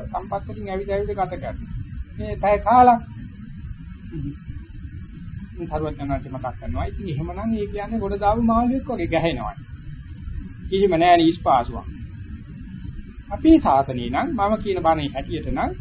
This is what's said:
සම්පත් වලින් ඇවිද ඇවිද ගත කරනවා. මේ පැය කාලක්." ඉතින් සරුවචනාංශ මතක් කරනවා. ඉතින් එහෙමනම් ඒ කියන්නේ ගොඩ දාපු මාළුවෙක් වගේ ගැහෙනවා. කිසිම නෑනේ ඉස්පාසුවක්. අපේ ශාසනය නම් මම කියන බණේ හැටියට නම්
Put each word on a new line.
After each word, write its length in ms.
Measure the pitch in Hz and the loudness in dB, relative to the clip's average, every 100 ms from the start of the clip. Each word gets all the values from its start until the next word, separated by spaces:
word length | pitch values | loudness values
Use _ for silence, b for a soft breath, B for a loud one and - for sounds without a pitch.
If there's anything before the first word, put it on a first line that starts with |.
සම්පත් 400 | 208 180 - 202 202 | -6 -8 -6 -6 -6
වලින් 220 | 208 202 | -8 -6
ඇවිද 220 | 190 202 | -4 -2
ඇවිද 200 | 196 208 | -2 -2
ගත 220 | 202 175 | -2 -4
කරනවා. 220 | 170 123 - - - - - - | -4 -8 -8 -8 -8 -8 -10 -10
මේ 200 | - 214 208 | -8 -6 0
පැය 200 | 196 208 | 2 4
කාලක්." 420 | 208 247 247 233 - - - - - - - 160 170 185 - 151 196 - 165 - 339 - - - - - - - 190 | 6 8 8 8 0 -12 -12 -12 -14 -12 -12 -12 -12 -14 -10 -8 -8 -8 -10 -12 -12 -12 -12 -12 -12 -12 -12 -12 -12
ඉතින් 200 | 175 160 | -10 -6
සරුවචනාංශ 600 | 151 156 139 139 135 135 | -4 -4 -4 -4 -4 -4
මතක් 280 | 131 127 - | -8 -8 -6
කරනවා. 300 | 127 135 135 | -6 -4 -4
ඉතින් 220 | - 180 | -6 -6
එහෙමනම් 440 | 139 170 185 226 | -4 -4 -4 -2
ඒ 160 | 220 208 | -2 -2
කියන්නේ 320 | 202 208 226 | -6 -4 -4
ගොඩ 160 | 196 202 | -2 0
දාපු 240 | 202 226 | 2 4
මාළුවෙක් 460 | 226 226 247 262 - | 4 4 4 0 -2
වගේ 220 | 208 165 | -4 0
ගැහෙනවා. 460 | 160 165 123 104 - - - - - - - - - - - | 2 2 0 -4 -10 -14 -14 -12 -12 -12 -12 -8 -8 -10 -12
කිසිම 280 | - 196 196 | -2 4 4
නෑනේ 360 | 165 175 170 165 | 6 8 8 8
ඉස්පාසුවක්. 600 | 170 175 127 - 107 - - - - - - - - - - - - - - - | 4 4 4 2 -6 -10 -12 -12 -12 -12 -12 -12 -14 -12 -10 -10 -10 -12 -14 -10
අපේ 300 | - 320 320 | 4 8 8
ශාසනය 480 | 170 139 135 123 120 | 8 4 4 -2 -2
නම් 240 | 151 285 | 0 0
මම 220 | 233 202 220 | 0 2 2
කියන 240 | 208 180 | 0 2
බණේ 300 | 160 156 139 | 4 4 0
හැටියට 380 | 135 139 160 - | -4 -4 -4 -2
නම් 240 | 135 262 370 | -2 -2 -4